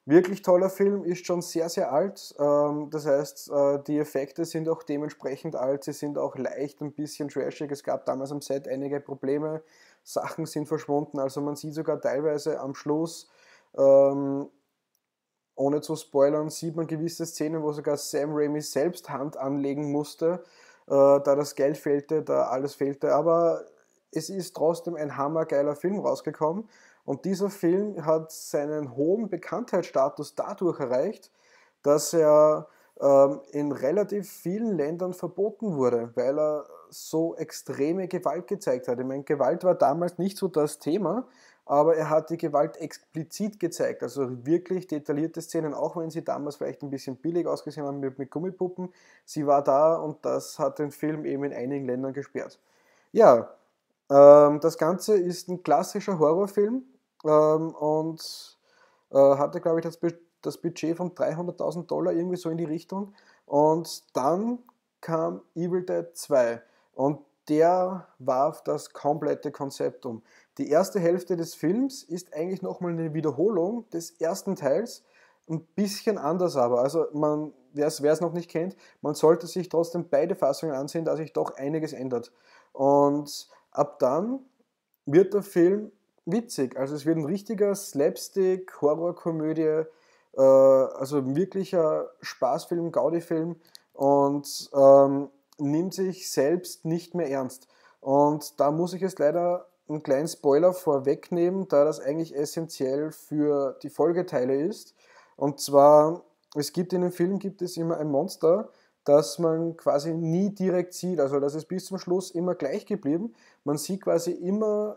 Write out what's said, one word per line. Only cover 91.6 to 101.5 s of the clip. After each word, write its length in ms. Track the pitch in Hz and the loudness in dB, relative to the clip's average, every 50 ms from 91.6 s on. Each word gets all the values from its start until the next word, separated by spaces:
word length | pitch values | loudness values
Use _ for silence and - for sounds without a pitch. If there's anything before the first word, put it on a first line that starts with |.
| 185 - 196 175 160 156 156 156 165 - - _ | -4 -2 0 0 2 2 0 -2 -4 -8 -12 _
Spaßfilm, 680 | - - - - 135 123 139 165 160 - 175 170 170 165 | -16 -14 -8 -4 -2 -2 -2 -2 -4 -4 -4 -4 -4 -2
Gaudi-Film 720 | - - 123 151 165 170 165 - 170 160 160 170 165 - _ _ - - _ _ | 0 0 0 0 0 -2 -4 -4 -4 -4 -4 -4 -8 -10 _ _ -20 -20 _ _
und, 800 | _ - 139 139 143 143 139 139 143 147 143 - - - - - - | _ 0 2 4 4 4 4 2 0 -2 -6 -8 -12 -12 -10 -2 4
ähm, 540 | 139 135 135 139 139 139 139 139 139 143 135 _ _ _ _ _ - | 8 10 10 12 10 10 8 4 0 -4 -6 _ _ _ _ _ -6
nimmt 360 | 147 143 147 160 180 190 - | -4 -2 0 0 -2 -2 -4
sich 360 | 190 190 185 170 - - - | -4 -4 -4 -6 -8 -10 -6
selbst 540 | - 156 131 147 175 180 180 - - - - | -2 0 2 2 0 -2 -4 -8 -14 -10 -6
nicht 300 | 160 165 170 165 - - | -6 -6 -6 -6 -6 -6
mehr 160 | 175 160 135 | -4 -4 -4
ernst. 360 | 139 135 131 123 - - _ _ _ _ _ _ _ _ | -4 -4 -6 -6 -10 -14 _ _ _ _ _ _ _ _
Und 600 | - 135 139 143 147 147 151 151 - - - - | -4 2 4 4 4 4 2 -2 -6 -8 -2 0
da 100 | 139 143 | 0 0
muss 220 | 151 160 180 170 | 0 0 -2 -4
ich 80 | 185 170 | -4 -4
jetzt 180 | 190 185 185 - | -6 -4 -2 0
leider 500 | 143 147 156 175 175 175 175 175 - _ _ _ _ - | 0 0 2 2 0 0 -2 -4 -6 _ _ _ _ -8
einen 140 | 151 151 | -8 -6
kleinen 260 | 151 147 135 135 151 170 | -2 0 0 0 0 -2
Spoiler 440 | - - - 143 139 151 175 185 | -6 -2 2 4 4 6 6 4
vorwegnehmen, 960 | 180 180 - 165 143 135 135 139 160 160 - - 180 170 170 180 | 2 2 0 0 0 0 2 0 -2 -2 -2 -6 -2 0 0 0